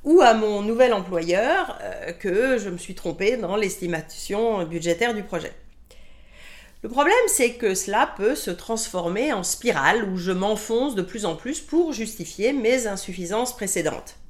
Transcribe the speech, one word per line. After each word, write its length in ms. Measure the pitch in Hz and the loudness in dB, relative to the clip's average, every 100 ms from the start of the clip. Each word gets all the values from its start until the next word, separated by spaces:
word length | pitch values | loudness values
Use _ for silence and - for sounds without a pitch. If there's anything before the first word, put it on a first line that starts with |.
Ou 160 | 285 339 | 6 8
à 120 | 254 | 8
mon 300 | 220 214 208 | 6 2 0
nouvel 320 | 208 226 254 | -2 4 4
employeur, 800 | 208 180 175 165 180 247 381 339 - | 4 0 -4 0 2 2 2 0 -6
euh, 300 | 98 - - | -10 -8 -10
que 440 | 170 202 190 262 247 | -6 -2 0 2 0
je 140 | 202 | -2
me 80 | 175 | -8
suis 160 | - | -10
trompée 420 | 185 180 165 196 247 | -8 -8 0 0 0
dans 200 | 180 208 | -2 -2
l'estimation 1080 | 196 - 170 160 - - - 202 233 208 | -2 -4 -4 -4 -6 -14 -6 -2 0 0
budgétaire 480 | 165 170 170 170 240 | -4 -4 -2 0 0
du 120 | 214 | -2
projet. 280 | 190 170 - - - - - - - - - - - - - - | -6 -8 -8 -14 -20 -20 -20 -20 -20 -20 -20 -20 -20 -20 -20 -14
Le 60 | 220 | -2
problème, 260 | 247 294 466 453 | 2 6 6 4
c'est 280 | - 247 | 4 2
que 200 | 240 214 | 2 0
cela 400 | 185 - 208 285 - | 0 0 2 2 2
peut 200 | 208 302 | 0 0
se 160 | - | -4
transformer 800 | 175 - 220 - 180 170 196 294 | -8 -4 -4 -2 -2 -2 0 0
en 100 | 214 | 0
spirale 680 | 175 - 240 165 139 214 202 | -2 -2 0 2 4 4 0
où 80 | 185 | -4
je 140 | 175 | -2
m'enfonce 640 | 180 202 214 214 226 277 | 0 0 -2 -2 0 0
de 80 | 208 | -2
plus 240 | - 190 196 | -6 -4 -4
en 80 | |
plus 260 | 160 240 302 | -4 -8 -8
pour 320 | - 320 330 | 0 2 2
justifier 600 | 220 220 - 165 - 220 | -2 -8 -8 -12 -2 0
mes 340 | 277 220 254 226 | 2 2 2 0
insuffisances 680 | 190 - 185 170 214 247 - | -6 -8 -8 -4 -2 -4 -4
précédentes. 580 | 196 175 156 95 - - | -4 0 -2 -4 -14 -18